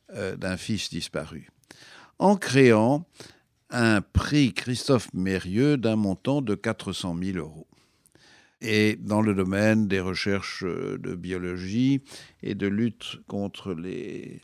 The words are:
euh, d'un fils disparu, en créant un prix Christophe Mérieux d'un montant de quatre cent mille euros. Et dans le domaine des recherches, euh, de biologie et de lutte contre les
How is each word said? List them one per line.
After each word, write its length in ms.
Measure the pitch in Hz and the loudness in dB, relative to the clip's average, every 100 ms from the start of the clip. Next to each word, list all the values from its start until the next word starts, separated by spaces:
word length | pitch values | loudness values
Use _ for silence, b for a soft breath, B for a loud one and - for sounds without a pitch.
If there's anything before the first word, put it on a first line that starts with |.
| - | -16
euh, 240 | - 98 95 | -8 -8 -6
d'un 220 | 92 92 | -6 -6
fils 320 | - 104 - | -4 -4 -4
disparu, 580 | 82 - 78 76 78 - _ B B B B B - | -8 -6 -8 -8 -14 -18 _ B B B B B 0
en 180 | 185 202 | 2 4
créant 720 | - 131 127 107 113 147 175 B B B B _ _ | 4 8 8 8 4 0 -4 B B B B _ _
un 320 | 120 113 107 | 0 4 2
prix 500 | - - - 147 127 | 2 -2 2 2 2
Christophe 560 | - - 123 - 127 - | 0 -4 -4 2 0 0
Mérieux 640 | 95 92 95 90 101 147 143 | -4 -2 -2 -2 2 2 2
d'un 180 | 113 110 | 2 2
montant 460 | 101 90 120 147 | 0 -2 -2 -2
de 120 | 120 | -2
quatre 380 | 98 113 107 101 | -2 -4 -6 -6
cent 220 | 87 95 | -6 -6
mille 240 | 85 95 92 | -6 -6 -6
euros. 280 | 78 78 - b b b b b b b b b | -8 -14 -20 b b b b b b b b b
Et 360 | 117 107 107 107 | 0 4 4 2
dans 220 | 101 107 | 0 2
le 100 | 110 | 4
domaine 560 | 95 95 98 107 110 101 | 2 2 2 4 4 4
des 120 | 95 | 0
recherches, 640 | 92 90 101 98 - - | -2 -4 -2 -2 -4 -8
euh, 360 | 92 82 95 95 | -6 -6 -6 -6
de 160 | 90 | -8
biologie 880 | 92 90 92 90 90 92 110 131 139 B B B B | -8 -8 -6 -6 -6 -4 0 2 0 B B B B
et 120 | 98 | -8
de 120 | 101 98 | -2 -2
lutte 500 | 101 117 - - - - | 0 -2 -4 -12 -14 -10
contre 460 | 101 101 - 98 | -8 -8 -8 -8
les 720 | 82 90 92 - - - 78 | -8 -8 -10 -10 -12 -14 -18